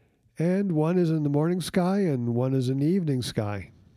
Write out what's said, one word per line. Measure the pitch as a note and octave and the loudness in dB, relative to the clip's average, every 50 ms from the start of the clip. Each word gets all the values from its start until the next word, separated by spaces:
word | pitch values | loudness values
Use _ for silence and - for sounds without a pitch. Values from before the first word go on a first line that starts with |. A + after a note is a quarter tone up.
| _ _ _ _ _ _ _ - | _ _ _ _ _ _ _ -4
and | D#3+ F3 F#3 G3 G3+ F#3+ | -2 0 0 0 0 0
one | E3 D3+ D3+ D#3+ F3+ F#3 | 0 0 0 2 2 2
is | F3 D#3+ | 2 2
in | D#3+ D#3+ D3 | 2 0 0
the | C#3+ | 2
morning | C#3+ D3 D#3 E3+ F3+ F#3 | 2 2 2 2 0 -2
sky | D3+ - - F#3+ F3 F3+ F#3+ G3+ | -4 -2 -2 0 0 2 2 0
and | G3 E3+ C#3 B2 A#2+ A#2+ A#2 | 0 0 0 0 0 0 0
one | A#2+ B2+ C3 C3+ | 0 0 0 0
is | C3+ B2 B2+ | 0 0 0
in | C3 C#3 | 0 0
the | C#3+ | 0
evening | D#3 F#3 G3 E3+ D3+ C3+ B2+ | 2 2 0 0 0 0 -2
sky. | A#2+ - - A#2 G#2+ G#2 G#2 G2 E2+ - - - - - _ | -2 -4 -4 -4 -4 -4 -4 -8 -10 -14 -18 -20 -20 -20 _